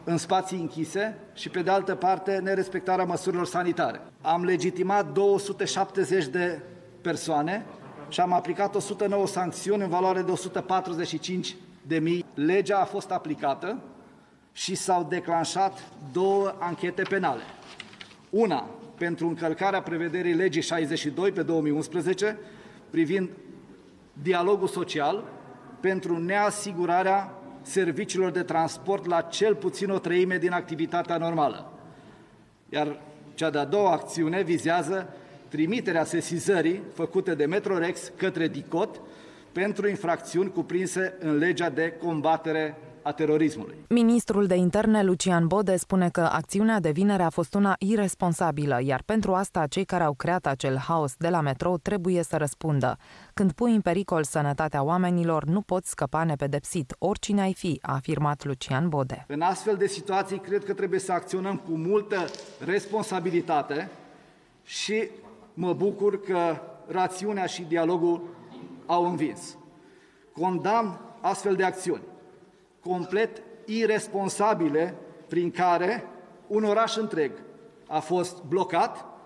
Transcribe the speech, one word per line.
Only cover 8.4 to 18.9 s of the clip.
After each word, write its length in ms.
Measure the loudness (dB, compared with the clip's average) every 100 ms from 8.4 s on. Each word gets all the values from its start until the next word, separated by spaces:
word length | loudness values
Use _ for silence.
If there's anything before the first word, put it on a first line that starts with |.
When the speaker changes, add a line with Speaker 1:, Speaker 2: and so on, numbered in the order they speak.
| 0 -2 0 -2
Speaker 1:
o 40 |
sută 280 | -4 -2 0
nouă 200 | 2 0
sancțiuni 560 | -2 -4 -4 -2 0
în 60 | 0
valoare 320 | 2 2 2
de 100 | 0
o 40 | -2
sută 260 | -2 -6
patruzeci 460 | -2 -2 -2 -6 -4
și 120 | -6
cinci 360 | -4 -4 -4 -10 -20 -20
de 180 | -4 0
mii. 260 | 2 0 -2
Legea 440 | -2 2 2 2 2
a 80 | 2
fost 260 | -2 -4
aplicată 680 | -6 -4 -4 -2 -2 -4 -8 -10 -20 -20 -20 _ _ _
și 240 | -10 -6 -4
s-au 280 | 2 2
declanșat 880 | 2 -4 0 0 0 2 0 0 -18 -18 -8
două 440 | 0 2 4 2 -2
anchete 420 | -6 -4 -4 -2
penale. 400 | 0 0 0 -2 -8 -18 -20 -20 -20 -18 -20 -20 -4
Una 360 | 2 2 2 -4 -14 -18